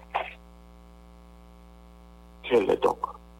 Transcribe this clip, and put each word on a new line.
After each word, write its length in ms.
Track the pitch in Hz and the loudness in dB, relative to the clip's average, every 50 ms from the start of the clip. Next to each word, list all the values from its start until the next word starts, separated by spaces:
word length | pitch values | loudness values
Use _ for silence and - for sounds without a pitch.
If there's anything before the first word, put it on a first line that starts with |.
| - - - - - - - - - - - - - - - - - - - - - - - - - - - - - - - - - - - - - - - - - - - - - - - - | -10 -6 -6 -6 -6 -6 -12 -18 -20 -20 -20 -20 -20 -20 -20 -20 -20 -20 -20 -20 -20 -20 -20 -20 -20 -20 -20 -20 -20 -20 -20 -20 -20 -20 -20 -20 -20 -20 -20 -20 -20 -20 -20 -20 -20 -20 -20 -16
Quel 280 | - - - - - - | 0 4 4 4 6 4
est 120 | - - | 2 2
donc 160 | - - - - - - - - - - - | 2 2 0 0 -6 -10 -10 -12 -20 -20 -20